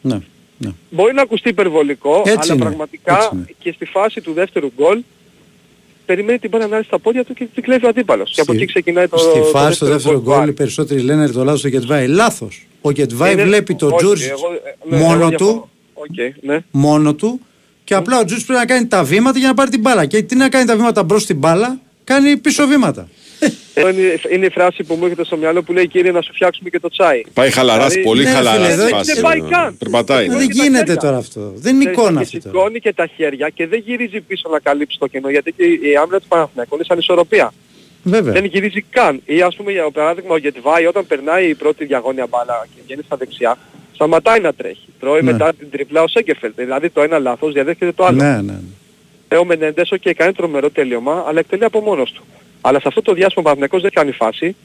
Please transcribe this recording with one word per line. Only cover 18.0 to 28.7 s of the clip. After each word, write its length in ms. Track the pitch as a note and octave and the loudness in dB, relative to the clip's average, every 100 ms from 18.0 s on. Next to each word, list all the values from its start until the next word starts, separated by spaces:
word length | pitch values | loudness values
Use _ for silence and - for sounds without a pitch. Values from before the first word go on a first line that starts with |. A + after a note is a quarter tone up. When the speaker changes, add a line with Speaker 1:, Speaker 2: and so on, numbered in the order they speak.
| F#3 B3+ | 0 0
Speaker 1:
ο 60 | |
Τζούρισιτς 200 | G#3 A3+ - | 0 -4 -2
πρέπει 140 | B3+ A#3+ | -2 0
να 60 | |
κάνει 120 | B3+ A#3+ | 0 2
τα 180 | G3 | 0
βήματα 340 | C#3+ F3+ B3 B3+ | 2 2 2 2
για 100 | C4 | 0
να 60 | |
πάρει 160 | C4 C4+ | 2 0
την 100 | C4+ | 0
μπάλα. 260 | A3+ A#3 D3 | 2 2 2
Και 160 | G#3+ | 0
τι 140 | G#3+ B3+ | 0 0
να 120 | C4+ | 2
κάνει 160 | C4 | 2
τα 120 | A#3+ A3+ | 2 2
βήματα 260 | A#3+ G#3 | 2 0
μπρος 200 | F3 G#3 | 2 0
στην 140 | G#3 D#3+ | 0 0
μπάλα, 420 | D#3 E3 A#3 B3+ _ _ | 2 2 0 -4 _ _
κάνει 320 | - C4+ C#4 C#4+ | -2 2 4 2
πίσω 300 | D4+ - C#4+ | 0 0 2
βήματα. 420 | C#4+ G#3 C3 F2 _ - - - - - | 4 2 -2 -10 _ -20 -4 -2 -2 -8
Speaker 2:
Ε, 140 | - F3+ | 0 2
είναι, 320 | F#3+ F#3 E3 E3 | 2 2 0 -2
είναι 160 | F3+ F#3+ | 0 0
η 40 | |
φράση 320 | - F3+ F3 | 2 0 0
που 100 | D#3+ | -6
μου 80 | E3 | -2
έρχεται 200 | F3+ E3+ | -2 -2
στο 120 | E3 E3 | -4 -2
μυαλό 260 | D#3+ E3+ | 0 -2
που 100 | E3 | 0
λέει, 140 | F3 F3+ | 0 0
"Κύριε, 240 | F3+ F3+ | 2 2
να 100 | F3 | 0
σου 100 | E3+ | -4
φτιάξουμε 360 | - F#3 F3 F3+ | 0 -2 -2 -8
και 100 | F3 | -6
το 80 | E3+ | -6
τσάι". 340 | - F3+ C3 A2 | 0 2 2 -2
Speaker 3:
Πάει 180 | - C3 | 0 2
χαλαρά, 360 | B2+ C3 A2+ C3+ | 2 2 4 2
Speaker 2:
Δηλαδή, 160 | B2 | 2
Speaker 3:
πολύ 200 | A2 A2+ | 2 2
Speaker 1:
Ναι, 60 | C#3 | 2
Speaker 3:
χαλαρά 260 | C3 B2 A2 | 2 2 2
Speaker 1:
φίλε, 100 | - | 2